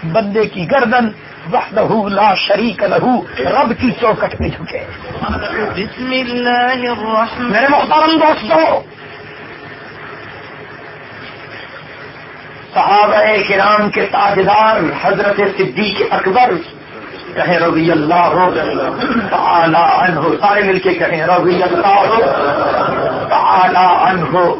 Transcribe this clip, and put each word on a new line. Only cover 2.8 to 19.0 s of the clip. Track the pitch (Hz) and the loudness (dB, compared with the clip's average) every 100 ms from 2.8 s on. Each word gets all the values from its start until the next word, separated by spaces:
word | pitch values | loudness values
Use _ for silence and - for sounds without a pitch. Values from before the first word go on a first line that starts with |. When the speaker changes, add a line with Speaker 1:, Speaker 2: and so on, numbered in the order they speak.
Speaker 1:
لہ | 202 175 208 247 - - | 0 2 2 0 -2 -6
رب | - 220 285 233 | -2 2 0 0
کی | 254 180 | -2 0
چوکٹ | 226 202 208 - | 0 0 -2 -2
میں | 170 | -6
جھکے۔ | - 160 - - - - 127 - - - - 214 - | -6 -10 -10 -10 -14 -12 -10 -6 -6 -6 -6 -6 -6
Speaker 2:
بسم | 214 - 254 | -8 -8 -4
اللہ | 254 247 240 240 247 247 254 247 | -4 -2 -2 0 2 2 0 -4
الرحمن | 233 220 220 226 - 240 | -4 -2 0 -2 -4 -2
Speaker 1:
میرے | 202 269 | 2 4
محترم | 294 - 302 311 320 | 2 4 4 4 4
دوستو، | 311 311 214 320 320 269 - - - - - - - - - - - - - - - - - - - - - - - - - - - - - - - - - - - - - - - | 4 2 2 2 4 0 -4 -18 -20 -18 -18 -18 -18 -18 -18 -18 -18 -18 -16 -16 -16 -16 -16 -18 -18 -18 -18 -18 -18 -16 -16 -16 -16 -16 -16 -18 -18 -18 -18 -18 -18 -18 -18 -18 -4
صحابہ | 190 160 208 208 208 214 214 190 | 0 4 4 6 4 4 2 0
کرام | 196 202 208 208 | 2 4 4 2
کے | 208 202 | 0 -2
تاجدار | 202 202 196 190 208 220 214 156 143 | 2 2 2 2 4 4 2 0 -2
حضرت | 190 196 202 196 | -2 0 0 0
صدیق | 196 190 185 170 214 - - | -2 0 -4 -2 -4 -2 -2
اکبر | - 190 190 247 170 - - - - - - - | 0 0 2 2 2 -6 -16 -18 -18 -16 -16 -12
کہیں | 165 156 175 | -4 0 2
رضی | 170 151 165 | 2 2 2
اللہ | 160 147 175 175 151 180 165 - 180 - - | 2 2 2 4 4 2 2 -2 -2 -4 -4